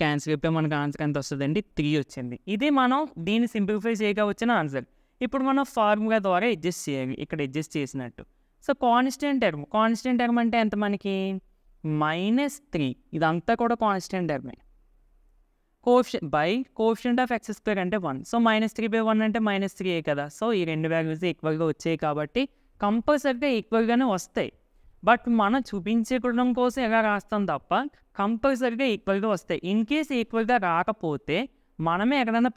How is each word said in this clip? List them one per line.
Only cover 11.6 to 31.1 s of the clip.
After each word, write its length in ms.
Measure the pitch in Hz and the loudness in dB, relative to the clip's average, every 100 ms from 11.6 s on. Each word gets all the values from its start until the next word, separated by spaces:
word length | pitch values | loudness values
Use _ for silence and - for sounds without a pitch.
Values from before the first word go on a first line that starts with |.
| _ _ 156 151 | _ _ -4 0
మైనస్ 560 | 151 165 196 240 285 - _ | 0 0 0 2 0 -6 _
త్రీ. 140 | 170 135 - _ 160 | -4 -2 -4 _ -2
ఇదంతా 360 | 160 170 - 233 | 0 0 0 0
కూడా 140 | 233 233 214 | 0 0 0
కాన్స్టెంట్ 420 | 190 - 190 170 | 0 -4 -4 -2
టర్మే. 240 | 139 127 - _ _ _ _ _ _ _ _ _ _ _ _ 247 | -4 -8 -16 _ _ _ _ _ _ _ _ _ _ _ _ 4
Coefficient 420 | 247 247 - 156 | 4 4 -4 -2
by 160 | 151 160 233 262 - | 0 0 -2 -4 -2
coefficient 400 | 220 220 247 240 | 0 0 0 0
of 60 | 247 233 | 0 -2
ఎక్స్ 160 | - 208 | -6 -6
స్క్వేర్ 240 | - 202 | -4 -2
అంటే 140 | 180 208 165 | 0 -2 -4
వన్. 140 | 131 - | -6 -4
So, 60 | 233 226 | 2 2
మైనస్ 280 | 214 220 - | 2 0 -2
త్రీ 100 | 220 | -2
బై 80 | 226 220 | 0 2
వన్ 120 | 214 220 | 2 2
అంటే 140 | 226 214 | 0 0
మైనస్ 260 | 196 196 - | 0 -2 -4
త్రీ 100 | 185 165 156 | -4 -2 -2
కదా. 140 | 143 147 - | -2 -4 -4
So, 80 | 226 214 | -2 0
ఈ 40 | 165 | 0
రెండు 160 | 156 160 | -2 0
వాల్యూస్ 300 | 165 160 160 180 | 0 0 -2 -4
ఈక్వల్‌గా 340 | 165 160 156 165 | -2 -2 0 0
వచ్చాయి 260 | 147 165 160 156 | -2 -2 -2 -2
కాబట్టి 360 | 147 151 240 277 _ _ - | -2 -2 -2 -4 _ _ -4
కంపల్సరీగా 680 | 202 226 262 294 277 240 285 233 | 0 0 2 2 0 0 0 0
ఈక్వల్‌గానే 500 | - 226 226 240 262 185 | 0 0 2 2 2 0
వస్తాయి. 340 | - 240 143 - _ _ - - 180 | -4 -4 -6 -8 _ _ -20 -2 2
But 140 | 240 240 226 | 2 4 2
మనం 200 | 202 262 226 | 2 0 -2
చూపించడం 760 | 202 175 233 220 254 247 233 247 247 | -6 -2 0 0 -2 0 0 2 2
కోసం 220 | 247 254 226 | 0 0 0
ఎలా 120 | 226 214 | 2 2
రాస్తాం 320 | 202 - 208 190 | 0 -2 -2 0
తప్ప 200 | 143 - 190 285 - _ - | -2 0 0 0 -8 _ -4
కంపల్సరీగా 640 | 202 226 277 254 247 233 269 | -2 2 2 2 0 0 0
ఈక్వల్‌గా 340 | 208 - 196 220 185 | 0 0 0 0 -2
వస్తాయి. 240 | - 170 175 | -2 -4 0
In 80 | 208 220 | 0 2
case 200 | 302 302 254 | -2 0 -2
ఈక్వల్‌గా 360 | 220 226 226 247 185 | -2 -2 0 2 2
రాకపోతే 720 | 170 185 214 165 | 0 0 -2 -4